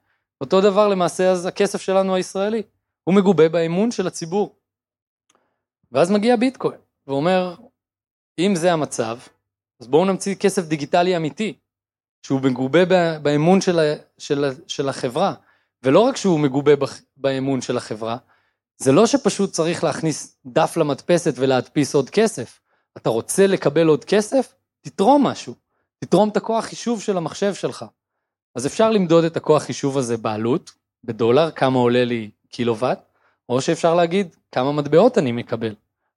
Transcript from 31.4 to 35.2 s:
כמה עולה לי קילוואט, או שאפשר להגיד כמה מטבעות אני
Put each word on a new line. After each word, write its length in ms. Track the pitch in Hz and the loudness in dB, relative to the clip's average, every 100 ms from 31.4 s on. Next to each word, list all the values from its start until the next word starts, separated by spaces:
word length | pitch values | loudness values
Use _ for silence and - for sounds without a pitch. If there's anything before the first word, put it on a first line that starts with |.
| 160 | 2
כמה 280 | - 131 131 | 0 0 2
עולה 260 | 120 123 | 2 2
לי 260 | 123 117 104 - _ | 0 -4 -8 -16 _
קילוואט, 540 | - 120 110 127 190 _ _ _ _ - | -4 -2 0 -2 -4 _ _ _ _ -6
או 120 | 123 | -2
שאפשר 340 | 170 156 165 | -2 0 2
להגיד 420 | 175 170 190 180 _ _ | 2 2 0 -4 _ _
כמה 200 | - 135 | -4 -2
מטבעות 460 | 147 143 160 247 | -2 2 4 4
אני 140 | 220 | 4